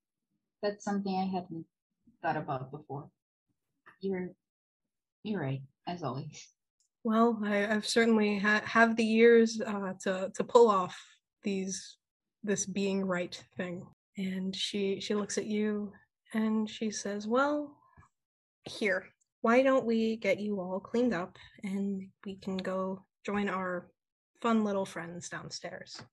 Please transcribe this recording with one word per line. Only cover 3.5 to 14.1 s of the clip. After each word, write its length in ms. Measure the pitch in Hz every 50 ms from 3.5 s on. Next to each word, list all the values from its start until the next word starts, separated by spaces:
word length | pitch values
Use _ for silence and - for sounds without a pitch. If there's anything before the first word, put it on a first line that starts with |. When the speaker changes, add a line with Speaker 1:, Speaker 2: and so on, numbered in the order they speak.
| _ _ _ _ _ _ _ - - -
Speaker 1:
You're, 280 | - 196 190 180 180 180 - _ _ _ _ _ _ _ _ _ _ _ _ _ _ _ _ _ -
you're 180 | 208 214 180
right, 200 | 147 135 135 135 - - _ _ -
as 160 | 170 175 175 165
always. 440 | 131 123 135 160 151 - - - - _ _ _ _ _ _ _ _ _ _ -
Speaker 2:
Well, 360 | 226 220 226 226 240 226 208 208
I, 240 | 208 208 202 202
I've 200 | 214 220 214 202
certainly 500 | - - 240 226 233 226 214 208 208 208 196
ha-, 220 | 190 208 214 214 208
have 320 | - - 226 233 226 226
the 80 | 226 226
years, 540 | 214 220 220 226 233 233 233 226 226 226 220
uh, 340 | 214 220 202 202 196 190 190 - -
to, 280 | 202 185 185 190 190 -
to 80 | - 196
pull 260 | - - 240 233 220
off 280 | 202 190 180 175 - - - - - _ _ _ _ _ -
these, 540 | 208 196 190 185 190 190 - - - - _ _ _ _ _ _ _ _ _ -
this 220 | 208 196 - -
being 380 | 196 185 196 196 196 190 196 190
right 360 | 190 185 175 180 175 - - - _ -
thing. 280 | - 185 180 175 185 - - - _ _ _